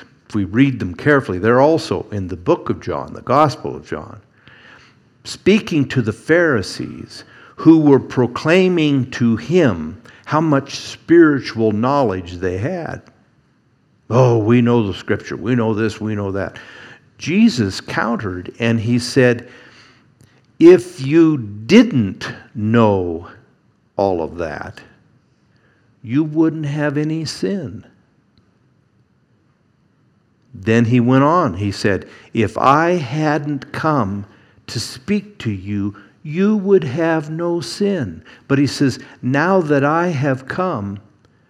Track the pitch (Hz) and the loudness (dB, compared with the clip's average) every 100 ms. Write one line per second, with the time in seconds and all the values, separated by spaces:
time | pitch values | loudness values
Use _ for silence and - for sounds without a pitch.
0 | - _ _ 104 95 110 139 113 95 87 | -20 _ _ -6 -2 2 2 0 -8 -4
1 | 147 143 - 90 107 127 143 165 - 90 | 2 2 0 -2 2 4 4 2 -2 -6
2 | - 104 90 87 90 175 - 90 90 76 | -6 -8 -8 -8 -2 -2 -2 -8 -6 -8
3 | 65 - - 135 151 - 69 65 - 78 | -8 -12 0 2 2 0 -10 -10 -10 -12
4 | - - _ _ - - - - _ _ | -12 -20 _ _ -20 -20 -20 -20 _ _
5 | _ _ - - 175 208 - 156 131 131 | _ _ -18 -2 2 2 2 -2 0 -2
6 | 107 104 - 165 170 117 92 - - - | -2 -4 0 2 2 0 -4 -10 -12 -12
7 | - - - - - - 160 165 147 131 | -16 -20 -20 -20 -20 0 6 6 6 4
8 | - - 120 123 156 180 185 175 151 139 | 2 -2 -2 -2 2 2 4 2 2 0
9 | 127 - 120 110 - 180 139 85 78 95 | -2 0 0 0 0 2 2 0 -8 -12
10 | - - - 151 160 139 135 - - - | -20 -20 -4 -2 2 0 -2 -14 -14 -12
11 | - 170 156 139 - 113 110 104 127 143 | 4 6 6 4 -4 -2 0 0 0 2
12 | 120 92 87 90 92 92 127 180 160 - | 0 -2 -8 -6 -4 -4 -6 -6 -10 -12
13 | - _ _ _ _ _ _ _ _ _ | -16 _ _ _ _ _ _ _ _ _
14 | - 113 127 117 107 123 120 120 104 90 | -2 2 4 2 2 2 4 2 0 -6
15 | - 101 - 71 101 127 113 107 110 - | -6 -6 -6 -10 -4 -2 0 -2 -2 -4
16 | 107 104 101 98 85 - - - - - | -6 -6 -6 -6 -8 -10 -20 -20 -20 -20
17 | _ - 127 190 226 135 98 - - - | _ -14 -4 2 4 4 -2 -4 -8 -4
18 | 107 233 101 90 87 - 117 117 107 120 | -4 -4 -6 -10 -12 -4 0 0 0 -2
19 | 120 139 123 120 - - - - - _ | 0 2 2 2 -6 -20 -20 -20 -20 _
20 | _ _ _ _ _ - 165 180 180 - | _ _ _ _ _ 6 8 8 4 -8
21 | 135 165 160 147 107 104 113 214 233 147 | 0 4 4 2 -6 -10 4 6 6 2
22 | 98 - - - - - 107 117 110 98 | 0 -4 -12 -14 -14 -4 0 4 4 2
23 | 87 82 - - _ _ _ _ _ - | -2 -6 -10 -20 _ _ _ _ _ -2
24 | 98 87 78 85 80 73 95 - - _ | -2 0 -6 -8 -10 -10 -14 -18 -20 _
25 | _ _ _ _ _ _ _ _ _ _ | _ _ _ _ _ _ _ _ _ _
26 | 110 135 156 156 160 156 147 151 147 143 | -4 -2 -2 0 0 0 -6 -2 -2 -2
27 | 151 160 156 - 185 196 120 - - _ | -4 -4 -8 -6 -4 -4 -8 -12 -20 _
28 | _ _ _ _ _ _ _ _ _ _ | _ _ _ _ _ _ _ _ _ _
29 | _ _ _ _ _ _ _ _ _ _ | _ _ _ _ _ _ _ _ _ _
30 | _ _ _ _ _ 98 95 117 113 123 | _ _ _ _ _ -8 0 2 4 2
31 | 120 135 143 175 156 92 101 - 110 92 | 4 4 4 2 0 -4 -6 -2 -2 -2
32 | - - - 113 101 - 127 143 170 180 | -6 -20 -8 -2 -2 0 2 4 2 -2
33 | 123 151 156 151 147 139 - - 160 147 | -4 -2 -2 -2 -2 -6 -8 -6 -2 0
34 | 98 101 101 _ _ _ - 117 - - | -2 -4 -10 _ _ _ -12 -10 -10 -12
35 | - 208 202 - 117 98 98 101 101 - | -4 -4 -4 -10 -8 -8 -6 -6 -6 -8
36 | - _ 151 160 202 214 190 190 160 147 | -20 _ -10 -2 0 0 2 2 2 -2
37 | 165 160 151 160 170 170 - - 202 185 | 0 0 -4 -6 -4 -4 -6 -4 -2 -2
38 | 104 82 - - - 139 143 - 143 - | -6 -8 -18 -16 -2 0 0 0 -2 -2
39 | - - 123 139 170 196 156 143 143 160 | -12 -8 -4 -2 2 0 2 0 2 0
40 | 180 147 143 131 - - 185 131 101 104 | -2 -2 -2 -2 -6 -6 -4 -4 -6 -10
41 | _ _ _ _ | _ _ _ _